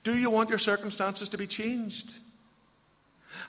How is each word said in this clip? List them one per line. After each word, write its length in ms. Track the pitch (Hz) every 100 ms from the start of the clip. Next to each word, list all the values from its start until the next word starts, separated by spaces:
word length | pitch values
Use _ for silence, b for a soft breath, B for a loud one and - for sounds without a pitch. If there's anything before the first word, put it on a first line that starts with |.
Do 120 | 220 240
you 140 | 247
want 180 | 220 226
your 80 | 214
circumstances 720 | - 202 208 202 196 196 202
to 80 | 202
be 100 | 202
changed? 680 | - 220 247 214 - - - - - _ _ _ _ _ _ _ _ B B